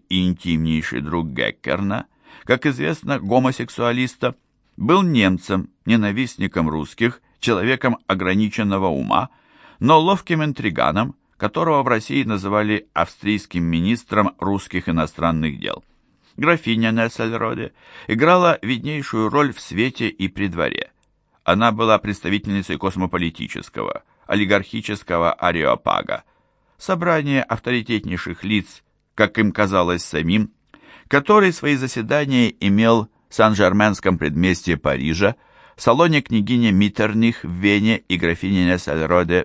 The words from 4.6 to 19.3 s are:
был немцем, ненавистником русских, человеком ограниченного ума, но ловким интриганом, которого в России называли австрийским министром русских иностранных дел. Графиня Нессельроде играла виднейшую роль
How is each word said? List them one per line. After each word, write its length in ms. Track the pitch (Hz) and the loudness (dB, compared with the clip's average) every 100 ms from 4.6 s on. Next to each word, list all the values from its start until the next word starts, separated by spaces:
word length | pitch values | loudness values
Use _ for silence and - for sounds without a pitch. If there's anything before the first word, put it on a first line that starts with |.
| _ - | _ -6
был 260 | 110 185 | 2 2
немцем, 680 | 185 135 98 92 - 95 - _ - | 4 2 2 2 -2 -4 -4 _ 0
ненавистником 840 | 113 104 101 127 - 95 90 80 | 2 2 -2 -6 -4 -4 -2 -2
русских, 540 | 78 73 - 117 120 _ _ | -2 -6 -2 -2 -2 _ _
человеком 600 | - 104 107 131 131 117 - | -2 0 0 0 0 -2 -2
ограниченного 800 | 98 92 98 107 104 104 98 95 | -2 0 0 0 -2 -2 0 0
ума, 400 | 69 55 62 127 _ _ _ - - | -2 0 -2 -2 _ _ _ -20 -2
но 220 | 123 160 | 4 4
ловким 420 | 165 196 - 160 | 4 0 0 -2
интриганом, 720 | 151 - 113 82 64 85 120 - _ - | -2 -2 -4 0 0 0 -2 -6 _ -6
которого 460 | 107 - 165 147 | -4 -2 0 0
в 60 | 127 | 2
России 360 | 117 110 135 | 0 0 -2
называли 640 | 113 104 98 104 107 107 - | -2 -2 0 0 0 -2 -2
австрийским 720 | - 87 - 104 104 - 87 | -2 -2 -2 -2 -2 -2 -4
министром 720 | 85 82 90 117 - 104 101 - | 0 0 0 -2 -2 0 0 -2
русских 500 | 92 98 - 92 87 | -4 -4 -4 -8 -2
иностранных 720 | 82 78 - 82 80 78 65 | -2 -2 -2 -2 0 -4 -6
дел. 240 | 50 50 _ _ _ _ _ - | -8 -10 _ _ _ _ _ -6
Графиня 540 | 151 170 - 113 113 | -2 0 0 0 0
Нессельроде 840 | 113 113 - 113 113 110 113 131 _ - - - | 0 -2 -4 -6 -4 -6 -6 -10 _ -20 -16 -4
играла 500 | 113 156 180 175 135 | 2 4 4 4 2
виднейшую 640 | 107 123 135 151 135 113 | -2 -6 -6 -8 -6 -2
роль 240 | 110 | 0